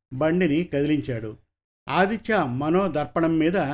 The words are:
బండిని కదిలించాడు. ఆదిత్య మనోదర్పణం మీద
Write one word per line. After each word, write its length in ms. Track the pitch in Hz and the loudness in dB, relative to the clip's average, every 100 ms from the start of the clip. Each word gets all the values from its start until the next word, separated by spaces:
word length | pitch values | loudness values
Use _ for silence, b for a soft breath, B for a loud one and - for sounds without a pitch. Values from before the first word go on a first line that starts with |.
| - | -12
బండిని 520 | 131 156 175 180 147 | -2 0 2 2 0
కదిలించాడు. 720 | 175 143 147 151 131 117 110 110 _ _ _ _ - | 0 -2 0 0 -2 -8 -8 -14 _ _ _ _ -4
ఆదిత్య 560 | 151 196 226 - 214 139 | 2 2 0 0 0 0
మనోదర్పణం 920 | 123 151 175 196 147 147 170 165 165 | -2 0 2 2 -2 -2 0 0 2
మీద 140 | 156 190 139 | 2 2 -2